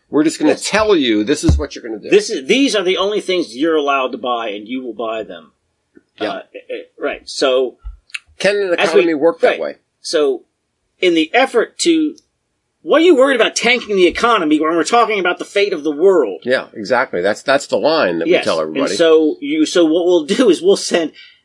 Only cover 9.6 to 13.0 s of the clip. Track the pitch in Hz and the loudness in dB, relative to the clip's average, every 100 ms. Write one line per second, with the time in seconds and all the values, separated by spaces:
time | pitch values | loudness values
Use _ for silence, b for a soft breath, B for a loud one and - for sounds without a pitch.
9.6 | 76 - _ _ - 165 143 123 - _ | -6 -8 _ _ -4 -2 0 -2 -8 _
10.6 | _ _ _ _ 185 165 156 226 262 240 | _ _ _ _ 0 2 2 0 2 0
11.6 | 233 - 170 160 151 - _ _ _ _ | -2 -2 0 2 0 -6 _ _ _ _
12.6 | _ _ - 277 | _ _ 0 4